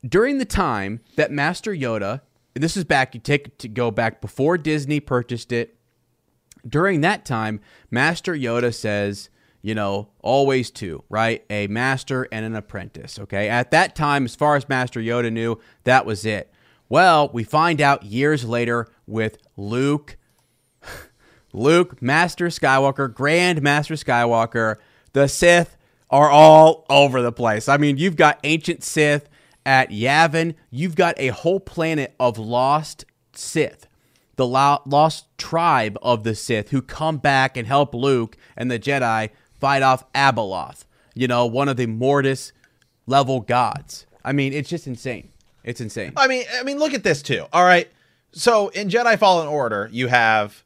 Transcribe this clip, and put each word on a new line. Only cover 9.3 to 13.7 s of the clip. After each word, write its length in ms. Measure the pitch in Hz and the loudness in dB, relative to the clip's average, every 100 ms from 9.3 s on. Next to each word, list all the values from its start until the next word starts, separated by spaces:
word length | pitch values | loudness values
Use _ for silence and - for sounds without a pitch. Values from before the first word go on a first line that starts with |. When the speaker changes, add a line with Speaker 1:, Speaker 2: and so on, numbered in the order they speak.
| _ _ _ | _ _ _
Speaker 1:
you 140 | 101 | -8
know, 340 | 107 101 101 104 _ | -6 -4 -6 -10 _
always 500 | - 135 139 131 123 | -2 2 2 0 -4
two, 320 | - 95 73 _ | -10 -12 -12 _
right? 340 | 107 113 117 _ | -2 -2 -4 _
A 180 | 104 101 | -6 -4
master 600 | 110 131 135 - 131 - | -4 -4 -4 -6 -6 -6
and 140 | 110 | -8
an 100 | 110 | -8
apprentice, 640 | 110 - 104 87 - - - | -10 -10 -14 -14 -18 -18 -18
okay? 300 | 104 98 104 | -8 -6 -2
At 220 | 120 123 | -4 0